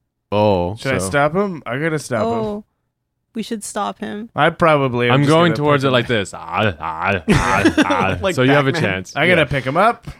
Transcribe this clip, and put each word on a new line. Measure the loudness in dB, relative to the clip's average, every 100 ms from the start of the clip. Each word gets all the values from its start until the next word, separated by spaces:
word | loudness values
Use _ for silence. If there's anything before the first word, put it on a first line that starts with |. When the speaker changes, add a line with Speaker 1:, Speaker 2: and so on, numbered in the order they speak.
| _ _ _
Speaker 1:
Oh. | 2 2 2 0 -4
Speaker 2:
Should | -4
I | -2
Speaker 3:
So | 0
Speaker 2:
stop | 0 0
him? | 0 -2 -6 -8
I | -6
gotta | -4 -4
stop | -4 -2
him. | -2
Speaker 4:
Oh, | -2 -4 -8 -12 _ _ _ _ _ _
we | -12
should | -8 -10
stop | -8 -6 -6 -8
him. | -10 -10 -10 0
Speaker 2:
I | 0
probably | 4 2 4 0 0 2
am |
Speaker 3:
I'm | 4
Speaker 2:
just | 4
Speaker 3:
going | 4 4
Speaker 2:
gonna | 2
Speaker 3:
towards | 2 2
it | 2
Speaker 2:
pick |
him |
Speaker 3:
like | 2 2
this. | -2 -2
Ah, | -10 -6 -2 0 -2
ah, | -8 -4 -2 -2 0
ah, | 0 2 2 2
Speaker 1:
<laughs> | 2
Speaker 3:
ah. | 0 0 0 -2
Speaker 1:
Like | -2 0
Speaker 3:
So |
you | 2
have | 2 2
a |
Speaker 1:
Batman. | -2 -2
Speaker 3:
chance. | -4 -6 -2
Speaker 2:
I | 2
gotta | 2
Speaker 3:
Yeah. | 0
Speaker 2:
pick | -2
him | -2 2
up. | 2 0 -10